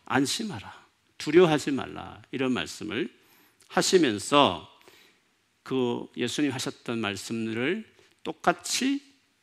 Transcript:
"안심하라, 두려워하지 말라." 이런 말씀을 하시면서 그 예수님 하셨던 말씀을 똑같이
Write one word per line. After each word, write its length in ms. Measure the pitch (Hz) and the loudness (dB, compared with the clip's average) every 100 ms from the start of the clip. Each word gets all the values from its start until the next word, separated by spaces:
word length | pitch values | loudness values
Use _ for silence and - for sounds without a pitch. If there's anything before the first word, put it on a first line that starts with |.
| - | -2
"안심하라, 800 | 127 139 - 220 127 - - - _ _ - | 0 0 -2 -6 -10 -14 -20 -20 _ _ -10
두려워하지 540 | - 160 180 151 - | 4 6 8 6 0
말라." 500 | 135 82 87 87 87 - | -4 -6 -10 -14 -16 -12
이런 200 | 131 131 | -4 -2
말씀을 600 | 120 76 - 90 101 202 - _ _ _ _ _ | -2 -4 -8 -8 -6 -6 -10 _ _ _ _ _
하시면서 1000 | - 170 190 147 104 - 143 127 87 - _ - - _ _ _ _ _ _ | -2 4 4 4 2 2 4 4 2 -8 _ -20 -20 _ _ _ _ _ _
그 440 | - 131 123 120 - - | -6 -2 -2 -2 -6 -6
예수님 340 | 120 - 147 | -4 0 -2
하셨던 480 | 127 139 - - 117 | -2 -6 -8 -8 -4
말씀을 840 | 104 98 - 117 110 113 131 208 214 _ _ _ | -4 -4 -6 -6 -4 -2 -2 -4 -8 _ _ _
똑같이 800 | - - - 175 - - 254 277 - _ _ _ | -12 -2 0 0 -2 -2 0 -2 -6 _ _ _